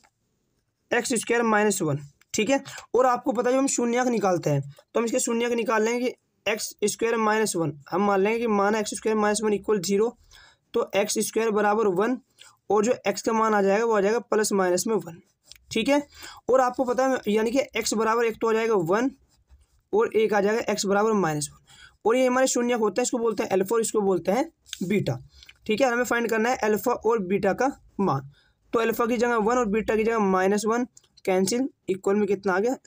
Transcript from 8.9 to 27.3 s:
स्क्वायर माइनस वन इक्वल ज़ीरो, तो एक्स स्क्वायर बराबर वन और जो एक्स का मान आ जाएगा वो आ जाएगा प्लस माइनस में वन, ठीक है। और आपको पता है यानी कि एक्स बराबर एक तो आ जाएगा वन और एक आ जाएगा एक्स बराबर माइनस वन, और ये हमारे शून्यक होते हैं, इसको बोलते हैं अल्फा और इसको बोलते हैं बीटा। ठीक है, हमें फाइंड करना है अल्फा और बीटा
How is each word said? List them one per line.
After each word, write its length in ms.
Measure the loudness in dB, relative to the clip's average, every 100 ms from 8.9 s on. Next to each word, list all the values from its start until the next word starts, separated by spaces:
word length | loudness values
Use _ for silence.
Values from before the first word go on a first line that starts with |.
स्क्वायर 240 | -6 -2 0
माइनस 220 | 0 0
वन 100 | 0
इक्वल 260 | -2 0 -2
ज़ीरो, 360 | 0 0 0 -4 _ -20 -20 _ _
तो 160 | -6 -2 -2
एक्स 220 | 0 -2
स्क्वायर 320 | -2 -2 0
बराबर 360 | 0 2 2 2
वन 280 | 0 0 -2 -8 _ -20 _ -2
और 160 | 2 2
जो 100 | 0 -2
एक्स 140 | -4
का 120 | -2
मान 200 | 0 2
आ 80 | 2
जाएगा 240 | 2 2 2
वो 100 | 2
आ 60 |
जाएगा 180 | 2 0
प्लस 300 | -2 -2 0
माइनस 340 | 2 2 0 0
में 80 | -4
वन, 260 | -4 -14 -20 _ -20 -20 -6
ठीक 180 | -2 2
है। 120 | 0 0 -10 -20 -10 0
और 120 | 2
आपको 240 | 2 0 -2
पता 220 | 0 0
है 120 | 0 0
यानी 220 | 0 0
कि 80 | 0 -2 -4
एक्स 180 | -4 -2
बराबर 300 | 0 0 0
एक 120 | -2
तो 80 | 0
आ 40 |
जाएगा 220 | 0 2 0 2
वन 260 | 0 0 -4 _ _ _ -20 _ _ _
और 220 | 0 0 2
एक 180 | 2
आ 80 | 2
जाएगा 300 | 2 0 -2
एक्स 140 | -4 0
बराबर 280 | 0 2 2
माइनस 340 | 0 -2 -6
वन, 80 | -12 _ -20 -20 _ 0
और 100 | 2
ये 100 | 2
हमारे 200 | 2 2
शून्यक 320 | 0 0 0
होते 220 | 0 0
हैं, 20 |
इसको 140 | -2 -2
बोलते 260 | -2 -2
हैं 60 | -2
अल्फा 260 | -2 0 0
और 60 |
इसको 200 | 0 0
बोलते 300 | 0 0 0
हैं 180 | -2 -2 -8 -16 -8
बीटा। 340 | -2 -2 -2 -6 -10 -20 -20 -12 -4
ठीक 140 | 0
है, 100 | 2
हमें 120 | 0
फाइंड 260 | 0 0 0
करना 200 | 0 0
है 80 | 0
अल्फा 320 | 0 0 0
और 260 | -2 0 0
बीटा 320 | 0